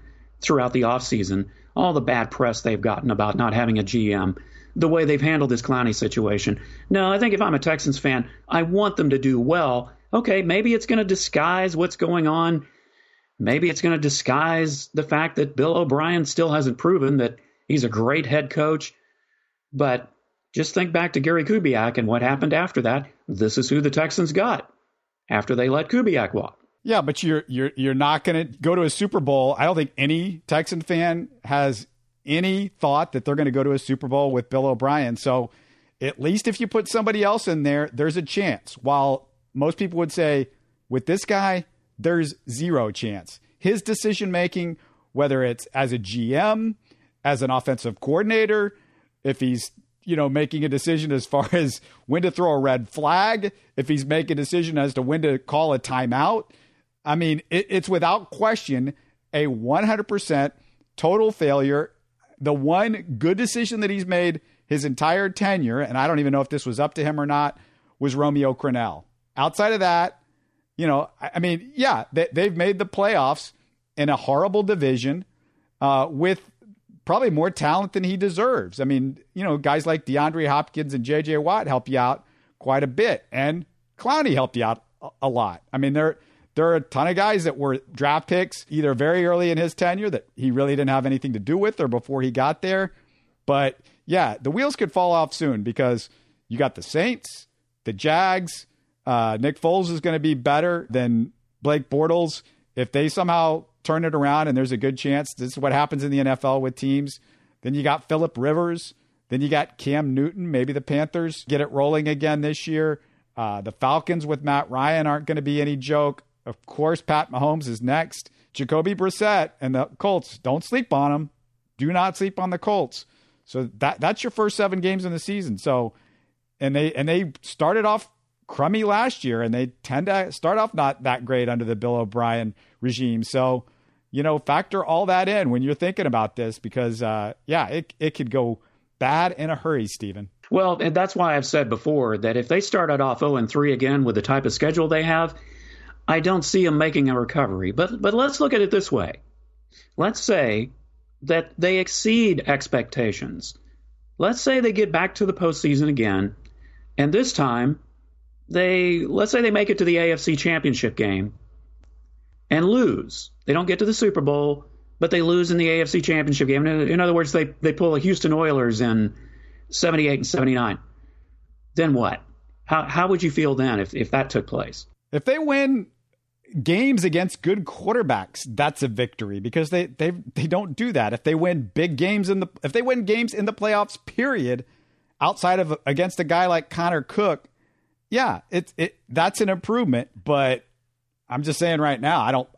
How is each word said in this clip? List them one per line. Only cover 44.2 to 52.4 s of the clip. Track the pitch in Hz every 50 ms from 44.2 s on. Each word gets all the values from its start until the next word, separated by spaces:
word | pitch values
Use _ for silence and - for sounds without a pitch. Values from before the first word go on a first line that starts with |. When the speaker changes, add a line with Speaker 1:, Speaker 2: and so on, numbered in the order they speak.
| 208 185 180 175 180 175 - 185 170 170 156 - _ _ _ _ _ _ -
Speaker 2:
whether | 131 147 139 135 131 127
it's | 120 120 - -
as | - - 135 139 120 123
a |
G | 117 98 90 113 123 113 117 135
M, | 160 196 214 220 220 220 226 214 _ _ _ _ _ _ _ _ _ -
as | 143 143 113
an | 135 127
offensive | 131 127 - 139 131 - - 117 104 -
coordinator, | - 135 151 180 214 214 226 220 220 208 214 214 202 202 - _ _ _ _ _ _ _ _ _ -
if | 139 127 -
he's, | 131 127 123 117 - - _ - _ _ _ _ -
you | 175 170
know, | 151 143
making | 135 135 151 156 143 160 151 151
a | 139
decision | 139 135 - 165 165 151 156 151
as | 139 127 -
far | - - 139 - -
<laughs> | 180
as | 175 151 131 - - - - - _ _
when | - 143 180 175
to | -
throw | - 175